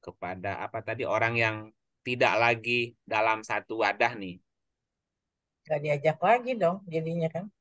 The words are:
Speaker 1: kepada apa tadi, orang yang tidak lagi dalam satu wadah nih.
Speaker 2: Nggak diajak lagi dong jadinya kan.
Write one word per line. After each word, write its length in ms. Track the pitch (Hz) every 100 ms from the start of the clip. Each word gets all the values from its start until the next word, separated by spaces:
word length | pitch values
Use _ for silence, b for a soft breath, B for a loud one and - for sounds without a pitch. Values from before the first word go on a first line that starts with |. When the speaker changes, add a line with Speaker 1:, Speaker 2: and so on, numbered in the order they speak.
Speaker 1:
kepada 600 | - - 90 92 95 69 101
apa 140 | 117
tadi, 220 | 110 113
orang 300 | 120 104 113 117
yang 200 | 113 107 107 _ _ _
tidak 320 | - 123 123 98
lagi 560 | 117 120 113 120 117 -
dalam 400 | - 107 110 110
satu 400 | 110 107 - 110
wadah 300 | 104 101 117 120
nih. 240 | 95 87 _ _ _ _ _ _ _ _ _ _ _ _ _
Speaker 2:
Nggak 120 | 151
diajak 340 | 147 143 151 151
lagi 280 | 180 240 247 254
dong 220 | 170 190 202
jadinya 400 | 160 160 170 165
kan. 180 | 165 202 _